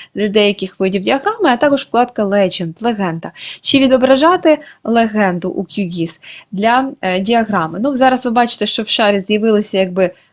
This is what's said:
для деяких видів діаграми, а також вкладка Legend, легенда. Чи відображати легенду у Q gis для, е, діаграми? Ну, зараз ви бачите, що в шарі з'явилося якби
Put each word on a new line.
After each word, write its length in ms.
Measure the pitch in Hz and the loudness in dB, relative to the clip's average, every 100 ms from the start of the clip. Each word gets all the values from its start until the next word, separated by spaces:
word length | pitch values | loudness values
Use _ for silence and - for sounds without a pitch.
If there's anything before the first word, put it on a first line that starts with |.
| - - | -14 -6
для 120 | 208 | 0
деяких 520 | 208 208 202 190 - | 2 2 0 -6 -2
видів 220 | 190 190 | -2 -2
діаграми, 480 | 202 269 403 466 339 | -2 -2 -2 0 0
а 80 | 240 | 2
також 260 | 294 277 | 2 0
вкладка 420 | - 233 240 - 202 | -2 0 0 0 -2
Legend, 580 | 202 190 - 170 165 | 0 0 -2 -8 -4
легенда. 480 | 226 214 185 165 165 - - - | -4 -2 -4 -6 -10 -16 -18 -10
Чи 180 | - 277 | 0 2
відображати 800 | 262 262 254 262 311 359 339 302 - - | 4 4 4 4 4 4 2 2 -2 -12
легенду 680 | - 233 226 214 196 175 185 | -2 0 2 2 0 0 -4
у 140 | - | -6
Q 240 | 185 - 185 | -8 -6 -6
gis 320 | 175 165 - - - - | -4 -6 -8 -20 -20 -12
для, 400 | 190 220 247 269 - | -2 0 2 0 -4
е, 180 | 190 185 | -4 -2
діаграми? 600 | 196 233 220 196 160 175 | 0 0 0 -2 -2 -4
Ну, 120 | 269 262 | -4 2
зараз 300 | 262 247 247 | 2 2 0
ви 60 | |
бачите, 340 | 233 233 - 208 | 0 0 0 -2
що 180 | - | -2
в 40 | 214 | -2
шарі 320 | - 214 202 190 | 0 2 0 0
з'явилося 500 | 214 226 208 208 196 | 0 2 0 0 -2
якби 340 | 185 180 180 - _ | -2 0 -2 -4 _